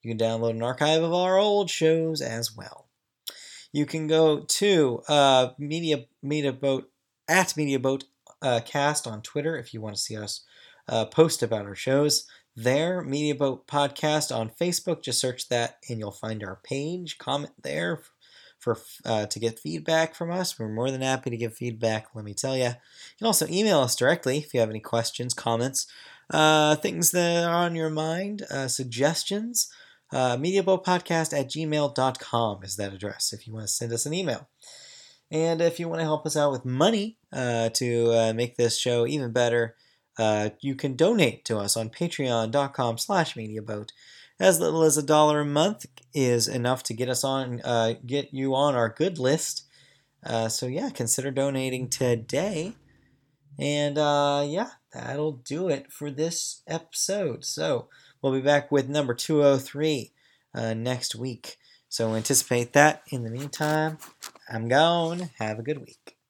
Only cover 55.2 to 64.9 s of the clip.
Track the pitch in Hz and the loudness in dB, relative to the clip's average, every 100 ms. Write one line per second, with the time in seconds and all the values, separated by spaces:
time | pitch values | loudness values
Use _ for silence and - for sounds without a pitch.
55.2 | 156 135 - 147 185 139 139 - 147 139 | -4 -6 -8 -6 -2 -4 -4 -12 -10 -4
56.2 | 165 170 - - - 160 - - - 202 | -4 -4 -8 -10 -8 -8 -8 -6 -4 -2
57.2 | 170 113 - - 156 135 - - - _ | -2 -4 -8 -4 -2 -2 -4 -20 -20 _
58.2 | 139 131 131 147 143 143 131 147 135 120 | -2 0 4 2 4 0 2 -2 0 -2
59.2 | - 151 143 135 135 143 156 143 - _ | 2 6 6 6 0 -2 0 -2 -4 _
60.2 | _ _ _ - 113 113 120 123 - 113 | _ _ _ -6 -4 -2 -4 -4 -6 -6
61.2 | 127 120 - - _ _ _ - 113 110 | -8 -8 -14 -20 _ _ _ -4 -2 0
62.2 | 110 135 - 123 120 143 151 151 - 131 | 0 0 2 0 4 6 6 4 -8 -8
63.2 | 113 120 143 - 151 156 156 156 - _ | -6 -8 -10 -4 0 0 0 -4 -16 _
64.2 | - - - 117 113 131 165 | -20 -18 -10 -6 2 4 6